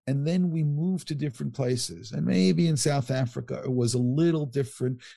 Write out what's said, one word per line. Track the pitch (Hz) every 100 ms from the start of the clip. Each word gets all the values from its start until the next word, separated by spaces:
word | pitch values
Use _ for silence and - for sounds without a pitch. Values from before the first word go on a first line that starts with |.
| -
And | 139 147
then | 180 180
we | 160
moved | 147 147 175 185 -
to |
different | 147 113 110 139
places. | 120 127 123 - 85 -
And | 147 123
maybe | 185 185 165 165
in | 147
South | 156 143 127
Africa, | 131 123 135 - -
it | -
was | 123 117
a | 127
little | 123 139 170 160
different | 147 131 120 - 131 123 -